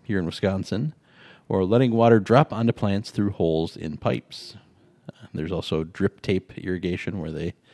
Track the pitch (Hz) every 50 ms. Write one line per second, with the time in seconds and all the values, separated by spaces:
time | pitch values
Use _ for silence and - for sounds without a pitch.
0 | _ - 101 95 85 85 - - 107 95 98 95 101 - 101 104 143 156 - _
1 | _ _ _ - - - - - _ - - 95 92 92 113 123 131 120 113 113
2 | 117 117 117 107 95 107 113 135 156 - - 110 117 117 - - 110 101 98 101
3 | - - - - 101 101 98 - 90 82 80 80 82 - - - 78 78 76 -
4 | - - 127 - - _ - - - - - 104 _ _ _ _ _ _ _ _
5 | _ - - _ - - - - 78 82 92 82 - - 82 80 80 82 - -
6 | 95 98 - - - - 95 92 - _ - - - 92 92 87 90 87 90 -
7 | - 85 92 92 78 80 80 71 82 87 - _ _ _